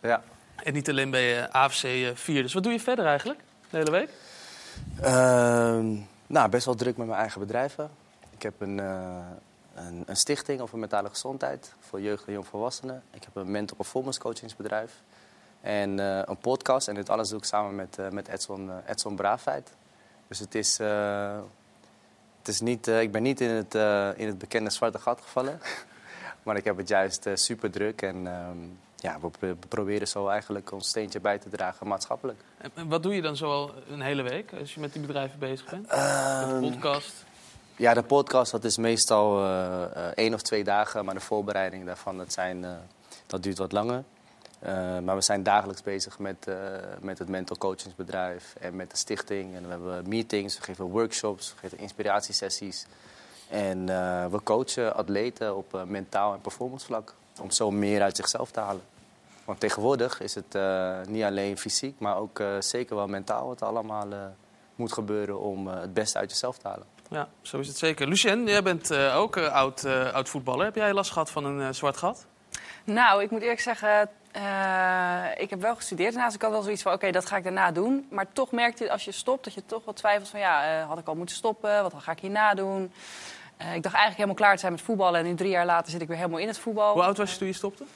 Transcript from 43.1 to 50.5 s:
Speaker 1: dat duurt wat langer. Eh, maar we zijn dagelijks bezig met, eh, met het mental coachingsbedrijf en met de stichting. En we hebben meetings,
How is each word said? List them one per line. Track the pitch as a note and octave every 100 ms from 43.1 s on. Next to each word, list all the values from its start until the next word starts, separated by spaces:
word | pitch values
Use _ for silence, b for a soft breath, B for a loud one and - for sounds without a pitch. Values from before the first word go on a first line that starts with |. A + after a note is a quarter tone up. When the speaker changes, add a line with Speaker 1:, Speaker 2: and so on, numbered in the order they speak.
| B B
Speaker 1:
dat | F#2+
duurt | F#2+ F#2
wat | F#2
langer. | G2+ A2 B2 C#3 _ B B B -
Eh, | - F#2+ F#2 F2+
maar | F2+ F#2+
we |
zijn | G2 G2+
dagelijks | G2 G2+ G2 F#2+
bezig | - G2 - -
met, | G2 F#2+ -
eh, | F#2 G2 F#2+ F#2 -
met | F#2+ F#2+
het | F2+
mental | F#2 F#2 F2+
coachingsbedrijf | G2 F#2+ - F2+ F2+ F#2 F2+ F2+ - -
en | F#2 F2+
met | F2+
de | -
stichting. | - G#2+ - G2+ F#2+ F2+
En |
we | F2
hebben | F2 F2 F2+ F2+
meetings, | A2 A2+ G#2 G2+